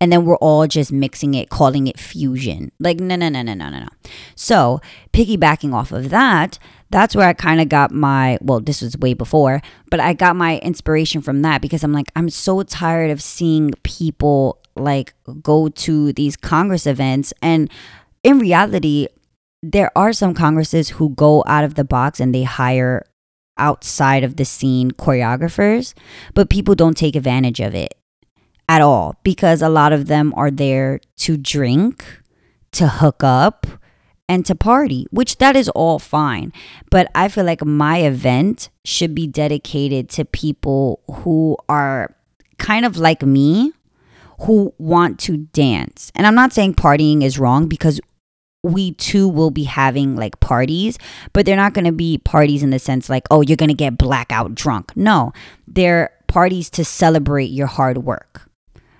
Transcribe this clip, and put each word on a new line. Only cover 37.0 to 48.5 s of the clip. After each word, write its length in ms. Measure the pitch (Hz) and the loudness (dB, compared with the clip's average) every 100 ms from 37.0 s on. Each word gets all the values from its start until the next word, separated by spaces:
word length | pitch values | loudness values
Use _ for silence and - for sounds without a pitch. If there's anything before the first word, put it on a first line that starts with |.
| 180 | 2
I 140 | - 196 | 0 0
feel 160 | 202 | 0
like 200 | 180 165 | -2 -2
my 340 | 151 147 147 170 | 0 2 2 2
event 720 | 151 127 127 123 185 240 - _ | 0 0 0 2 2 -2 -10 _
should 300 | - - 165 | -8 -4 -4
be 140 | 151 156 | -4 -6
dedicated 800 | 151 151 147 - 143 139 135 - | -4 -2 -4 -6 -4 -2 -4 -6
to 140 | - | -8
people 760 | 151 - 156 143 143 135 135 - - | -6 -4 -6 -4 -2 -2 -2 -4 -10
who 480 | - 175 156 160 - - | -10 -2 0 0 -2 -4
are 460 | 147 139 135 95 _ _ _ _ - | -2 -2 -4 -8 _ _ _ _ -12
kind 260 | - 214 | -4 0
of 120 | 240 170 | 0 0
like 260 | 160 165 | 0 2
me, 500 | 139 135 143 190 277 - _ _ _ _ _ - | 2 4 4 4 0 -2 _ _ _ _ _ -8
who 340 | - 220 202 - | 2 2 2 -4
want 420 | 160 170 175 104 | 0 2 2 -2
to 160 | - 156 | -4 -6
dance. 720 | 156 - 139 95 - - - - | -4 0 2 0 -4 -12 -12 0
And 100 | 208 | 4
I'm 80 | |
not 180 | 226 262 | 4 4
saying 220 | - 196 | 2 0
partying 480 | - - 147 151 151 | 2 2 4 4 4
is 160 | 135 127 | 2 0
wrong 300 | 127 131 160 | 2 2 0
because 320 | 160 160 135 - _ _ _ _ | 0 0 -2 -8 _ _ _ _